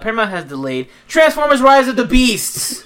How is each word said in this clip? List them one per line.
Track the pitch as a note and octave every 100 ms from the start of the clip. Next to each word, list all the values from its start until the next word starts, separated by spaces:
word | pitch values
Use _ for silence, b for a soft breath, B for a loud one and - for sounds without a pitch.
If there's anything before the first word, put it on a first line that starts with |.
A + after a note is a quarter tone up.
Paramount | G#3+ A3+ G#3+
has | F#3
delayed | D3 C#3 C3+ C3 B2+ b b
Transformers: | - D#4 D4+ D4 C#4
Rise | C4 C#4 B3+
of | B3
the |
Beasts | A#3+ B3+ B3+ G#3 - - - -